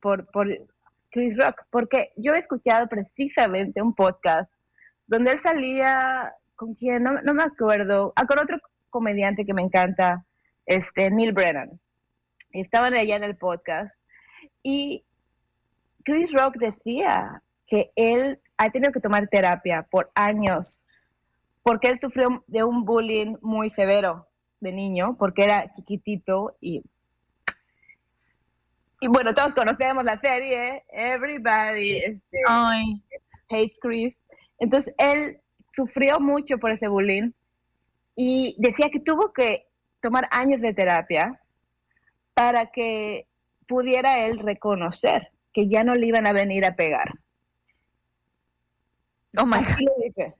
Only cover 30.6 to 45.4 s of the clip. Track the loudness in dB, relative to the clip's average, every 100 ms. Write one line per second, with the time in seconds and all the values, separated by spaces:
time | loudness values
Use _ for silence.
30.6 | -4 -8 _ -8 -4 -4 -4 -4 0 0
31.6 | 0 -2 -2 -2 -4 -8 -10 -2 2 4
32.6 | 2 0 -2 -6 _ -20 _ -20 _ -2
33.6 | -2 -2 -6 -2 -4 -6 _ -20 _ _
34.6 | 0 2 0 0 2 2 -2 -10 _ _
35.6 | _ -6 -4 0 2 2 2 0 -2 -2
36.6 | -2 -2 -2 0 0 0 -2 -6 _ _
37.6 | _ _ _ _ _ -4 0 2 0 0
38.6 | 0 2 0 0 -2 0 0 0 0 0
39.6 | _ _ _ _ -2 -2 0 0 2 2
40.6 | 0 0 2 2 0 -2 -2 -4 _ _
41.6 | _ _ _ _ _ _ _ 2 4 2
42.6 | 0 -4 -4 -4 -6 -8 -12 _ _ _
43.6 | _ -2 2 2 4 2 0 -2 -4 -4
44.6 | -2 -2 -2 -2 0 0 -2 _